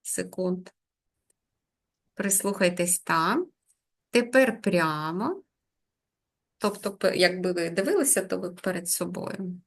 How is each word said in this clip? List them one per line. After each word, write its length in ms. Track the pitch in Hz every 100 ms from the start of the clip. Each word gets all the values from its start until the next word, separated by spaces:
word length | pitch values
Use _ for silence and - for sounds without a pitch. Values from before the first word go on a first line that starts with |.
секунд. 640 | - - 185 - 185 185 180 - _ _ _ _ _ _ _ _ _ _ _ _ _
Прислухайтесь 840 | - 196 196 202 196 180 180 175 -
там. 480 | - 165 165 269 370 _ _ _ _ _ _
Тепер 500 | 240 240 262 254 220
прямо. 840 | 202 175 160 151 156 175 254 392 - _ _ _ _ _ _ _ _ _ _ _
Тобто, 340 | 208 202 208
пе-, 240 | 196 196 -
якби 360 | 175 185 180
ви 180 | 175 165
дивилися, 520 | 170 226 392 277 202
то 140 | 185 185
ви 120 | 180
перед 380 | 180 190 185 180
собою. 720 | - 175 185 - - 185 180